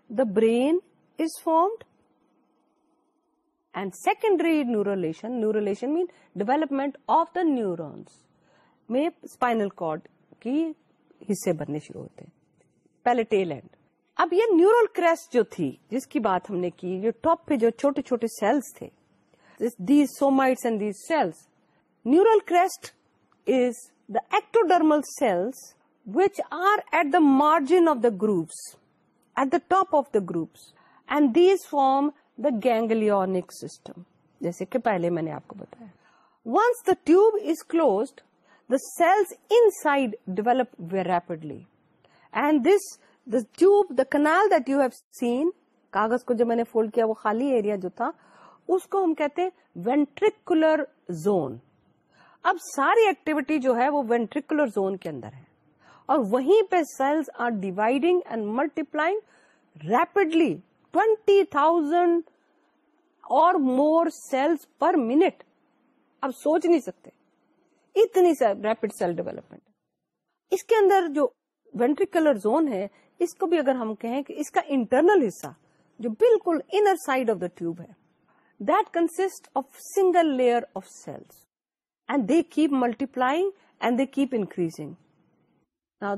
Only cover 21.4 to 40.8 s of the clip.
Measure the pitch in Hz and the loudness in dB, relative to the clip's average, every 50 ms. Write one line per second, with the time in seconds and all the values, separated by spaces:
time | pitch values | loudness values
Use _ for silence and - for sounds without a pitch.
21.4 | - _ _ _ _ _ _ _ _ _ _ _ - 226 269 339 403 453 453 415 | -18 _ _ _ _ _ _ _ _ _ _ _ -2 2 4 4 6 6 4 4
22.4 | 403 - 339 349 359 381 - - - - - _ _ _ _ _ _ _ _ _ | 2 2 2 2 2 0 -2 -8 -16 -20 -20 _ _ _ _ _ _ _ _ _
23.4 | _ - 254 262 247 247 226 - - - _ _ _ - 196 - - - - 415 | _ 0 0 2 0 0 -2 -6 -12 -20 _ _ _ -8 -8 -8 -4 -2 -2 -4
24.4 | - _ - 453 440 320 359 349 320 311 302 302 277 - - - 285 233 185 175 | -2 _ 0 2 4 4 4 4 4 4 2 2 0 -4 -4 -2 0 0 0 0
25.4 | 185 233 262 - - - - _ _ _ _ _ _ 214 196 302 381 392 - - | -2 -4 -6 -10 -16 -20 -20 _ _ _ _ _ _ -6 -2 0 0 0 0 -4
26.4 | - - 311 311 349 392 415 403 - - - 320 339 277 277 359 311 285 269 262 | -10 -10 -8 -4 0 0 0 0 -2 -2 -2 -2 0 2 2 4 4 6 4 4
27.4 | 294 302 311 339 285 262 339 370 339 320 302 240 214 240 208 180 208 214 208 175 | 4 4 2 2 2 2 4 4 4 4 2 2 0 0 0 0 0 0 0 -2
28.4 | 160 - - - - - - _ _ _ _ _ _ _ _ _ _ _ _ - | -2 -6 -10 -18 -18 -20 -20 _ _ _ _ _ _ _ _ _ _ _ _ -4
29.4 | 269 269 285 339 - - 359 381 381 370 - 294 269 - - 214 190 175 175 170 | -2 0 -2 -2 0 0 0 0 2 2 0 0 0 0 -2 -2 -2 -2 -4 -6
30.4 | 160 - _ - - - _ _ _ _ _ _ _ - 269 294 302 269 220 339 | -6 -8 _ -20 -20 -20 _ _ _ _ _ _ _ -4 0 2 2 4 4 6
31.4 | 349 370 392 370 - - - 285 269 269 269 277 277 302 294 _ _ _ _ - | 6 6 4 2 0 -4 -2 0 2 2 2 2 0 -2 -2 _ _ _ _ -4
32.4 | 220 294 254 214 196 254 233 220 233 220 226 226 214 208 208 196 190 190 190 185 | -4 -2 -2 0 0 0 0 0 0 0 0 0 0 0 0 0 0 0 -2 -4
33.4 | 180 - - - - 156 - - - - - - 180 - _ _ _ _ _ - | -6 -8 -12 -18 -18 -18 -18 -20 -20 -20 -20 -20 -20 -20 _ _ _ _ _ -10
34.4 | - 175 175 - 190 - - 254 233 240 208 180 170 175 175 160 160 160 147 151 | -8 -8 -8 -8 -6 -6 -6 -2 -2 -2 -2 0 -2 -2 -2 -4 -4 -6 -8 -10
35.4 | - - - 196 - - - - 233 196 - _ _ _ _ _ _ _ _ _ | -14 -16 -20 -20 -20 -20 -20 -20 -20 -20 -20 _ _ _ _ _ _ _ _ _
36.4 | - 226 233 370 440 494 480 - - - 370 - _ - 320 370 415 453 427 403 | -8 -2 0 2 2 2 0 0 0 -2 -2 0 _ 4 4 6 6 6 4 2
37.4 | - 285 330 - - - - 330 330 262 190 196 247 269 - - - _ _ _ | -2 -4 -6 -6 -6 -4 -2 0 2 2 2 0 -2 -6 -8 -14 -20 _ _ _
38.4 | _ _ _ _ _ - 233 277 - - - - 349 330 381 427 392 - - - | _ _ _ _ _ -4 -4 -2 -2 -4 -2 0 2 4 4 2 0 -2 -6 -14
39.4 | _ - 415 480 480 415 - - - 311 285 277 269 233 208 - _ - 185 190 | _ 2 4 6 6 4 4 2 0 0 0 2 0 -2 -4 -8 _ -8 -6 -2
40.4 | 208 240 247 262 247 - - - | 0 0 0 0 0 -4 -8 -14